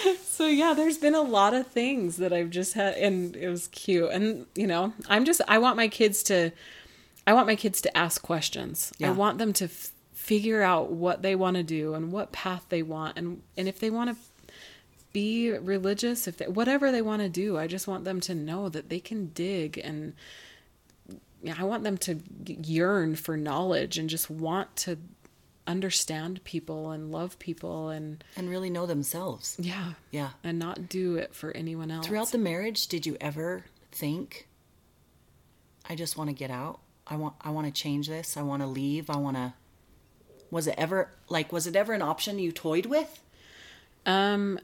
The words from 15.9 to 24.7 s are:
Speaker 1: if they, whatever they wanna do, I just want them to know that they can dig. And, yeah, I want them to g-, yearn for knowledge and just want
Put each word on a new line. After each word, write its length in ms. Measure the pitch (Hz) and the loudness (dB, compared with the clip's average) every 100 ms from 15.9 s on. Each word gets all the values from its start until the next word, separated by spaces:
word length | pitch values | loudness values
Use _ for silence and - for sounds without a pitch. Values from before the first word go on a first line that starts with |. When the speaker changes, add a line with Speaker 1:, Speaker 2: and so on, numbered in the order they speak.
| 202 240 240 190 | 2 0 0 -4
Speaker 1:
if 120 | 170 | -4
they, 80 | - | -4
whatever 440 | 190 240 277 277 | 2 2 4 4
they 120 | 247 | 2
wanna 260 | 220 214 202 | 2 0 0
do, 300 | 170 208 170 | 0 0 0
I 80 | 160 | -2
just 200 | 185 196 | -4 -4
want 160 | 185 | -4
them 160 | 185 185 | -2 -2
to 140 | 175 | -2
know 360 | 175 151 175 196 | -4 -4 -4 -4
that 180 | 160 - | -6 -6
they 120 | 170 | -8
can 320 | - 220 180 | -6 -6 -6
dig. 420 | 165 175 196 156 - | -4 -2 -2 -4 -6
And, 380 | - 151 156 - - - - - _ _ _ _ - - _ _ | -8 -8 -8 -12 -18 -20 -20 -20 _ _ _ _ -20 -20 _ _
yeah, 140 | 165 165 | -10 -4
I 60 | |
want 180 | 190 226 | -2 -2
them 140 | 214 190 | -2 -2
to 160 | - 160 175 - | -2 -4 -8 -16
g-, 140 | - 165 | -12 -10
yearn 540 | 156 160 175 202 160 156 | -2 2 4 4 2 -2
for 200 | - 156 | -4 -4
knowledge 640 | 147 143 185 160 135 - | -2 0 2 2 0 -2
and 100 | 160 | -2
just 220 | 160 - | -2 -4
want 460 | 156 160 180 - | -4 -2 -2 -4